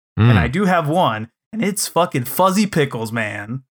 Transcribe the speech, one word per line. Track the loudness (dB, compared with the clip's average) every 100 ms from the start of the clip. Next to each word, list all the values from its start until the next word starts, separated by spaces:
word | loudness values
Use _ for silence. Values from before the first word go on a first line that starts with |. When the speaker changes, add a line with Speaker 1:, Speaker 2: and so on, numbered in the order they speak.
| _ 2
Speaker 1:
Mm. | 4
Speaker 2:
And | 4
I | 2
do | 0 2
have | 2 0
one, | 0 0 -2 -8 _ _
and | -6
it's | -4 -4 -4
fucking | 0 0 -2 -4
Fuzzy | 0 2 2 0
Pickles, | 0 -2 -4 -6
man. | -6 -6 -8 -10 -12 _